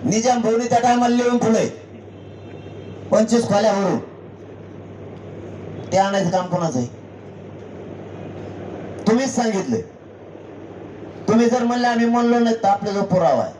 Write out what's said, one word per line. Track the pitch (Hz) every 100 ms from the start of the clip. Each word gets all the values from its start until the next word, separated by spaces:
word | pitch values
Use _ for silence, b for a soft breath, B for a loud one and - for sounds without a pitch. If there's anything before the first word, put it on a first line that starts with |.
निजाम | - 214 240 240
भाऊनी | 220 226 247
त्या | 240
टायमाला | 240 247 240 240
लिहून | 240 240
ठेवलंय | 220 220 - - - - - - - - - - - - - - -
पंचवीस | 208 226 233 226
खोल्या | 202 214
भरून. | 202 196 131 - - - - - - - - - - - - - - - - - - -
ते | 185
आणायचं | 196 196 175
काम | 185 180
कोणाचं | 180 165 131
आहे? | 120 - - - - - - - - - - - - - - - - - - - - - -
तुम्हीच | 233 262 -
सांगितलंय. | 233 190 - 117 - - - - - - - - - - - - - - -
तुम्ही | 226 240
जर | 247
म्हणले | 233 240 240
आम्ही | 233 233
म्हणलो | 240 240 240
नाही | 233 226
तर | 196
आपल्याजवळ | 202 208 196
पुरावा | - 180 165 127
आहे | - -